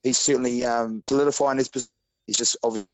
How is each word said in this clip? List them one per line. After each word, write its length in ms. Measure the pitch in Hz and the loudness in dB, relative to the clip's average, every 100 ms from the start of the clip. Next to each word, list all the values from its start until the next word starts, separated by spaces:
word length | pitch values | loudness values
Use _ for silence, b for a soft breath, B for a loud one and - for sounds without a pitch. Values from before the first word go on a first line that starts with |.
he's 140 | 131 127 | 0 0
certainly, 480 | - 131 127 123 | 2 2 2 -2
um, 380 | 123 117 113 110 - | 0 0 -2 -6 0
solidifying 500 | 139 143 - 139 135 | 2 2 2 0 0
his 120 | 131 | -2
position. 220 | 131 - _ _ _ - | -4 -10 _ _ _ -6
He's 100 | 107 | -2
just 200 | 113 - | -2 -2
obviously 240 | 117 110 98 | -2 -2 -10